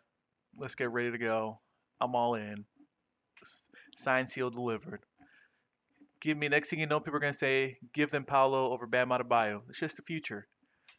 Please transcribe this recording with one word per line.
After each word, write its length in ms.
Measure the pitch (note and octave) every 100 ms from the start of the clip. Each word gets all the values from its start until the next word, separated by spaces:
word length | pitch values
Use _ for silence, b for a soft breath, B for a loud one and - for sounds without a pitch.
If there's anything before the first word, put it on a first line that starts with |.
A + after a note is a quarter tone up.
| _ _ _ _ _ -
Let's 160 | -
get 160 | - B2
ready 200 | A#2+ A#2+
to 80 | A#2
go. 420 | A#2 A2 A2 A2 _ _ _ _
I'm 140 | B2+
all 200 | B2 A#2+
in. 300 | A#2 G#2 G#2 G#2 _ - _ _ _ _ - - - _ b b -
Signed, 340 | C#3 C3 B2+
sealed, 240 | C3+ B2
delivered. 460 | A#2 B2 G#2+ - G2+ _ _ - _ _ _ _ _ _ _ - _
Give 160 | D3+ D3+
me, 120 | D3
next 200 | D3 D3
thing 100 | D#3
you 60 | D#3
know, 140 | D3+
people 160 | D3+ D3
are 40 |
gonna 120 | C#3+
say, 460 | C#3 C3+ C3+ C3+ B2+ B2
"Give 180 | - D3
them 140 | D3
Paolo 460 | C3 C#3 C3+ C3+ C3
over 140 | B2 A#2+
Bam 220 | B2+ B2
Adebayo." 540 | B2+ A#2+ A#2+ G#2+ G#2 A#2+
It's 100 | -
just 160 | D#3+ -
the 60 |
future. 440 | - D#3+ - G#2 - _ _ _ _